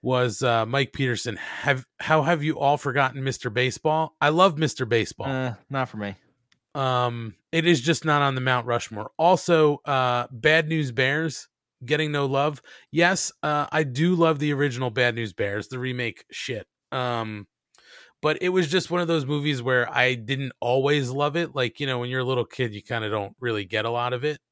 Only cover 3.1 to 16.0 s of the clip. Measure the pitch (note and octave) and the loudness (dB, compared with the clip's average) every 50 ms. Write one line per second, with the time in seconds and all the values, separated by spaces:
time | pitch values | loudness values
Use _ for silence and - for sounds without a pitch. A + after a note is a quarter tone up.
3.1 | - C#3 C3+ C3+ B2+ - - B2+ G2+ A#2+ B2+ C3 - - _ D#3 D3+ D#3+ D#3+ D3+ | 0 -4 -4 -4 -4 -4 -6 -4 0 0 0 0 -2 -2 _ 0 0 0 0 -2
4.1 | _ _ C#3+ D3 D#3 E3+ F#3 G3 D#3+ C#3+ D#3+ C#3+ - - C3 A2 A#2 A#2 G#2+ - | _ _ 2 2 6 6 6 6 6 2 0 -2 0 -2 -2 2 2 2 2 0
5.1 | - - - C#3 C3+ C3 C3 B2+ A#2 - _ _ C#3 C3+ C3 B2 - A2 G#2 G2+ | -4 -8 -6 -4 -4 -2 -4 -4 -6 -8 _ _ -4 -4 -4 -4 -6 -8 -8 -8
6.1 | F#2+ _ _ _ _ _ _ _ _ _ _ _ _ C#3 C3+ C3 B2+ B2 B2 B2 | -8 _ _ _ _ _ _ _ _ _ _ _ _ -2 0 2 2 2 2 0
7.1 | A#2+ A#2+ A#2 A2+ G2+ _ _ _ - E3 D#3+ F3 E3+ C#3 A#2 D#3 E3 - - D#3 | -2 -4 -8 -10 -12 _ _ _ -2 0 4 4 4 4 4 0 0 0 2 2
8.1 | D3 D3 C#3+ C#3 C3+ C3 B2+ C3 B2+ B2 A#2 A#2+ A#2+ A#2 - - A#2 G#2 G#2+ - | 2 4 2 2 0 0 0 2 0 0 2 0 -2 -2 -2 -4 -10 -10 -10 -10
9.1 | _ - D#3 F3 F#3 E3 - - E3+ D#3+ D#3 D3+ D3 - _ D3 C#3 C3 B2+ B2 | _ 0 4 4 4 4 4 2 4 6 6 4 4 0 _ -2 0 2 2 2
10.1 | B2 B2 A#2+ B2 C3+ A#2 A#2 D3+ D#3 E3 D#3+ D#3 D#3+ D#3 D3+ C3 A#2 A#2+ C3 C3 | 2 0 -2 -4 -8 0 4 4 4 4 4 2 0 -2 -2 -2 0 0 0 2
11.1 | C#3 D3+ D#3+ D#3+ C#3 - - _ _ _ _ _ _ _ B2+ A#2 D3 D3+ D#3 D3+ | 2 0 -2 -4 -6 -8 -14 _ _ _ _ _ _ _ -4 -2 0 0 0 0
12.1 | D3 C#3+ C#3 C3+ C3+ C#3 C#3+ D3+ D3+ - _ - - - _ _ - D#3 E3+ F3 | 0 0 0 0 2 2 2 0 -2 -6 _ -20 -20 -20 _ _ 0 2 4 4
13.1 | E3+ - - - - _ - D3+ D3+ D3 D3 - - D#3 D#3+ C3+ B2 C3 D#3+ F3 | 4 0 -2 -6 -8 _ -2 0 0 0 -2 0 0 -2 0 0 0 0 2 2
14.1 | F#3 E3+ E3+ D#3+ D#3+ C#3+ D3+ D3+ C#3+ C3+ C#3+ C#3+ A#2+ B2 C3 B2+ G#2+ B2 B2 B2 | 4 4 4 2 2 2 0 -2 0 0 0 -2 0 -2 -4 -4 0 2 0 2
15.1 | A#2 A#2 A#2 G#2+ - - A2 G2+ G2 G#2+ - - C3 B2+ B2 C3 B2+ B2 | 2 -2 -6 -6 -4 -4 -4 -2 -2 -4 -6 -6 -8 -6 -6 -6 -4 -4